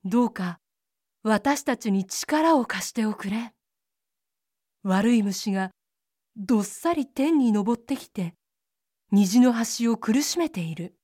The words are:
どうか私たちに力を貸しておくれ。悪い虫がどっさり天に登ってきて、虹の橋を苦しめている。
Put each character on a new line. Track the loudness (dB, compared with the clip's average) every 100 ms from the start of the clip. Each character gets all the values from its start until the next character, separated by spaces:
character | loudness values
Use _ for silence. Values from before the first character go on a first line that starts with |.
ど | 0 0 0
う |
か | -2 -8 -8 _ _ _ _ _ _
私 | -2 0 0 -2
た | -2 -4
ち | 0
に | -2 -2
力 | -8 -2 2 4 4
を | 2
貸 | -6 -6
し |
て | -4 -4
お |
く | -4 -6
れ。 | -6 -8 _ _ _ _ _ _ _ _ _ _ _ _ _
悪 | -2 0 4
い | 2
虫 | 0 -4 -4
が | -4 -4 _ _ _ _ _ _ -16
ど | -2 0
っ |
さ | 0 -4 -4
り | -2 -4
天 | -2 2 4
に | 4
登 | 2 0 -4
っ |
て | -4 -8
き | -8
て、 | -8 -8 -8 _ _ _ _ _ _ _
虹 | 2 4 6
の | 6
橋 | 4 -4 -2 -2
を | -2
苦 | 0 0
し | 0 -2
め | -4
て | -4
い | -8 -8
る。 | -12 _